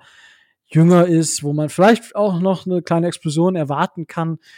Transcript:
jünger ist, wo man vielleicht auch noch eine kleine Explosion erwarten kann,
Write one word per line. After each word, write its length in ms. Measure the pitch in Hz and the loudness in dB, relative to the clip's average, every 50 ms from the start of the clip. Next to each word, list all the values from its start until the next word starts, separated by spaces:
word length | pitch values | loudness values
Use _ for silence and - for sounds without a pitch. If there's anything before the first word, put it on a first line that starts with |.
| _ _ _ _ _ - _ _ _ _ _ _ _ | _ _ _ _ _ -20 _ _ _ _ _ _ _
jünger 400 | _ - 160 165 175 180 170 175 | _ 2 4 4 6 6 4 4
ist, 380 | 180 165 165 160 - - - 143 | 4 2 0 0 -2 -6 -6 -6
wo 100 | 143 143 | -6 -4
man 160 | 151 151 143 | -4 -4 -4
vielleicht 460 | - - 185 220 233 233 - - - | 0 2 4 4 4 2 -2 -10 -4
auch 240 | 202 208 202 180 170 | -2 -2 -2 0 -2
noch 260 | 185 190 185 185 - | -2 -2 -2 -2 -4
eine 160 | 185 180 175 | -4 -4 -4
kleine 260 | 165 - 170 165 170 | -2 -2 -2 0 0
Explosion 480 | 175 - - - 160 143 160 170 185 190 | -2 -6 -6 -6 -4 0 0 0 0 0
erwarten 520 | 170 147 135 143 147 180 - - 175 156 | -2 -4 -4 -2 -4 -4 -4 -4 -12 -14
kann, 320 | - - 170 165 165 160 - _ _ - | -10 -8 -6 -6 -6 -6 -8 _ _ -20